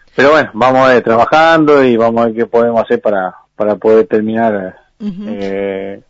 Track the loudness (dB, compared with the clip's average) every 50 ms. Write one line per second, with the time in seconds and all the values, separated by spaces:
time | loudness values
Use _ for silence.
0 | _ _ _ 0 2 2 2 2 0 -2 -2 -2 0 2 2 2 4 4 2 2
1 | 2 2 0 0 2 2 2 2 4 4 4 2 4 4 4 4 4 2 2 2
2 | 0 0 0 0 -2 -2 -2 -4 -4 -2 0 0 0 0 0 -2 -2 -2 -2 -2
3 | -2 -2 -2 -2 -4 -6 -10 -14 _ _ _ -4 -4 -2 -2 0 0 2 2 2
4 | 2 2 0 -2 -2 -2 -2 -2 -2 -2 -2 -4 -6 -10 -14 _ _ _ _ -12
5 | -12 -10 -10 -10 -10 -10 -10 -8 -8 -6 -6 -6 -6 -6 -6 -8 -10 -12 -14 -16
6 | -20